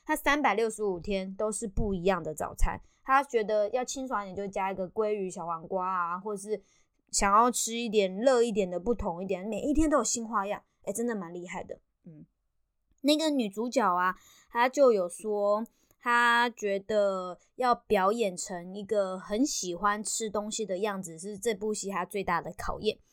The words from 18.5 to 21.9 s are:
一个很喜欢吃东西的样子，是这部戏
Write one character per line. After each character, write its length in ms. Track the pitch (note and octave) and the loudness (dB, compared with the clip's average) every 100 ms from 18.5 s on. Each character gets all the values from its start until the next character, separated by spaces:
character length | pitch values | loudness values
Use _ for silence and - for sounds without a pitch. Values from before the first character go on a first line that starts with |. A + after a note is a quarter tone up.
| F3+ F3 | -8 -8
一 100 | G3 | -10
个 340 | G3 G#3+ F#3+ F#3 | -2 0 0 -4
很 260 | F3+ G#3+ | -4 0
喜 300 | D4 - F#3 | 0 -2 -6
欢 280 | E3+ G3+ G#3 | -2 0 0
吃 260 | G#3+ - A3 | -4 -4 -4
东 200 | G#3 G#3 | -4 -4
西 140 | G#3+ | -6
的 140 | G3+ F#3 | -4 -2
样 240 | G#3+ G3 | -2 -4
子， 160 | E3 D#3+ | -8 -12
是 180 | F#3 G3+ | -12 -6
这 160 | A#3 | -4
部 200 | G3+ G#3+ | -2 -2
戏 160 | G#3+ F#3+ | -4 -4